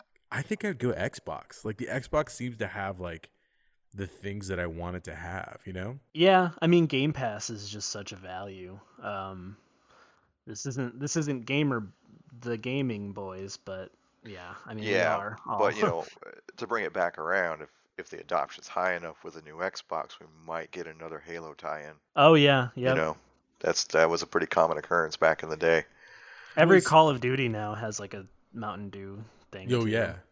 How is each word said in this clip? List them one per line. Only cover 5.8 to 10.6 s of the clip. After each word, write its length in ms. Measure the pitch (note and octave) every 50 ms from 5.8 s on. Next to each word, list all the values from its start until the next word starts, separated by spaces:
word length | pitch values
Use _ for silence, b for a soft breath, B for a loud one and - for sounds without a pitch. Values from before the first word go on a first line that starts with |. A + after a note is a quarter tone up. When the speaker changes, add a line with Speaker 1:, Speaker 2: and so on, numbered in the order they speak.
| F#2+ A2+ C3+ C#3 - _ -
Speaker 2:
Yeah, 380 | D#3 F3 F#3+ F#3+ F#3 F3+ E3+ - -
I 40 | E3
mean, 180 | E3 F3 F3 E3
Game 260 | C#3+ C#3 C3 C#3 D#3 C#3+
Pass 360 | C3 C3 A2+ G#2 G#2 - -
is 180 | A2+ G#2 G2+ G2
just 200 | G#2 G#2 G2+ -
such 220 | - G#2 G2 - G2+
a 20 |
value. 640 | F#2 F#2 F2+ F#2 F#2 G2+ G2+ F#2+ - F2+ F2+ F#2+ G#2 - _ _ -
Um, 560 | - G2+ F2 F#2+ F#2+ F#2+ F#2+ F#2 F2+ F#2+ G#2 - b b b b b b b b b b b b b b b _ -
this 180 | B2+ A2 -